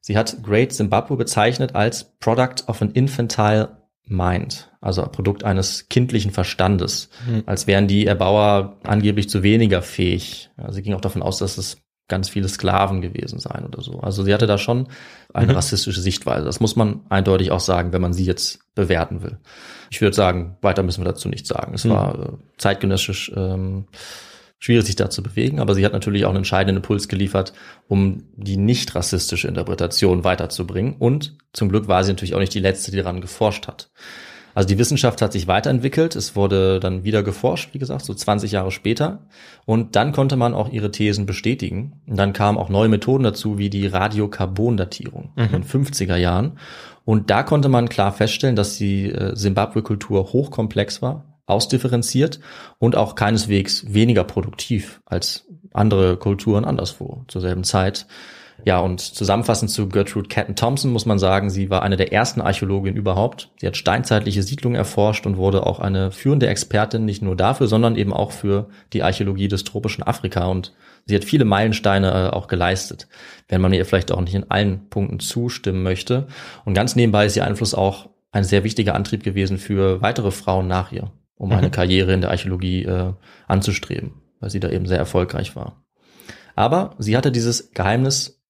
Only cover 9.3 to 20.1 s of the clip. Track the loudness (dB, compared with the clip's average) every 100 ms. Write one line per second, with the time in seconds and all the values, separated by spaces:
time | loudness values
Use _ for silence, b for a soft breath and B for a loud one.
9.3 | 2 4 6 6 2 -2 -2 0 0 -4
10.3 | -14 -18 -14 -10 -8 -4 -4 -4 -4 -4
11.3 | -2 -4 -6 -10 -12 _ _ _ -4 -2
12.3 | -2 -4 -2 0 2 2 0 -4 -8 -10
13.3 | -10 -10 -10 -10 -12 -12 -8 -6 -2 2
14.3 | 4 4 2 2 -2 -2 B B B B
15.3 | 0 4 4 2 -2 -2 -2 -2 -2 -2
16.3 | -2 -2 0 0 2 0 0 -2 0 4
17.3 | 4 4 0 2 0 0 0 0 0 0
18.3 | 0 -4 -8 _ -2 0 2 0 -6 -10
19.3 | -12 B B B B B 0 2